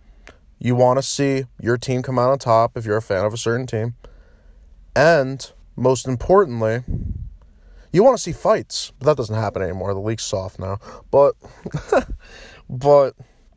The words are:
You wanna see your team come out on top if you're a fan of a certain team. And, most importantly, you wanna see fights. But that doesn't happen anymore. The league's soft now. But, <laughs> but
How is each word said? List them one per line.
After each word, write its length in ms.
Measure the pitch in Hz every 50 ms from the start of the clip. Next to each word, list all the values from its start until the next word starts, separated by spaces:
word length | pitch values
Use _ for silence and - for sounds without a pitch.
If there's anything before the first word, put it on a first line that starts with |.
| _ _ - _ - - - _ _ _ _ -
You 160 | - 120 123
wanna 260 | 123 127 123 127 135
see 440 | 135 - - - 139 139 135 135 131 - _ -
your 180 | - 110 123
team 260 | 123 - 131 127 127 123
come 160 | 131 127 123
out 100 | 120 127
on 80 | 139
top 400 | 131 - 120 113 113 117 117 -
if 80 | 123 110
you're 120 | 107 104
a 40 | 113
fan 240 | 113 - 101 90 101
of 80 | 107 110
a 40 |
certain 280 | 117 - 113 117 123 131
team. 300 | 123 120 107 110 120 120 - - - - - - _ _ _ _ - - - - - - - - - -
And, 560 | 120 147 165 170 147 131 131 135 127 - - _ - - - -
most 320 | 127 120 131 131 120 -
importantly, 760 | 131 127 120 - - 185 202 196 139 120 113 110 110 113 123 127 - - - - - - - - - - - _ - _ _ _ - - - - _
you 120 | - 175 226
wanna 160 | 269 247 196
see 140 | - 175 139
fights. 580 | - - 180 220 165 110 - - - - - - -
But 80 | 127
that 100 | 147 151
doesn't 180 | 135 117 104 107
happen 280 | 113 110 101 - 92 95
anymore. 320 | 82 92 95 92 101 98
The 40 | 98
league's 240 | 101 110 113 113 -
soft 360 | - 107 95 95 92 - -
now. 180 | 95 95 98 104 - - - - - -
But, 260 | - 139 143 135 - _ - - - - - - - 147 - - 403 269
<laughs> 720 | - - - - - - - - - - - - - -
but 460 | 127 123 131 143 143 143 139 127 - - 123 _ _ _ _ _ _